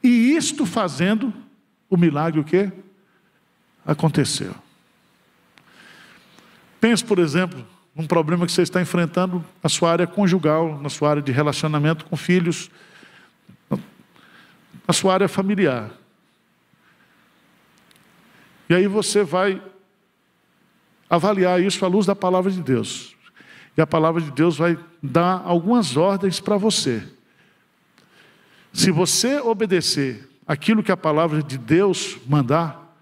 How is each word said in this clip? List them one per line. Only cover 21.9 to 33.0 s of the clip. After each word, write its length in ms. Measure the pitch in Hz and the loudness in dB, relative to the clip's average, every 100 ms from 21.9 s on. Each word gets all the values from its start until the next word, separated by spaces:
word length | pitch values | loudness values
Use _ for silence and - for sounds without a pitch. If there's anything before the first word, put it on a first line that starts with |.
| 190 190 | 0 0
da 100 | 196 | -2
palavra 360 | 185 185 185 | 0 0 0
de 100 | 185 | -4
Deus. 540 | 139 123 107 - - _ - _ - - - - | -2 -2 -2 -10 -16 _ -20 _ -20 -20 -8 -2
E 40 | |
a 60 | 156 | 0
palavra 340 | 165 160 165 | 2 0 0
de 100 | 151 | -4
Deus 260 | 131 165 160 | 0 0 2
vai 200 | 170 175 - _ | -2 -2 -6 _
dar 400 | 135 123 175 185 175 | -2 0 2 -2 0
algumas 520 | 175 170 240 170 127 | 0 2 0 2 0
ordens 420 | 180 196 190 165 | 0 0 -2 -4
para 180 | - 208 | -2 0
você. 500 | 214 - 143 113 - - _ _ _ _ _ _ _ _ _ _ _ _ _ _ _ | 0 0 -2 -4 -8 -20 _ _ _ _ _ _ _ _ _ _ _ _ _ _ _
Se 200 | - 190 | -2 0
você 480 | 160 180 - 240 285 | 2 0 0 0 0
obedecer 880 | 240 214 214 180 - - 139 107 - _ - | -2 -2 0 0 0 -2 -4 -6 -18 _ -8
aquilo 360 | 147 - 220 | -4 0 0
que 80 | - | 2
a 60 | 180 | 0
palavra 460 | 160 151 165 151 | 0 0 0 0
de 140 | 143 131 | -4 -8
Deus 600 | 113 160 202 - - - 120 | 2 2 4 0 -6 -10 -2
mandar 720 | 147 123 151 165 - - _ | 0 2 0 0 -8 -20 _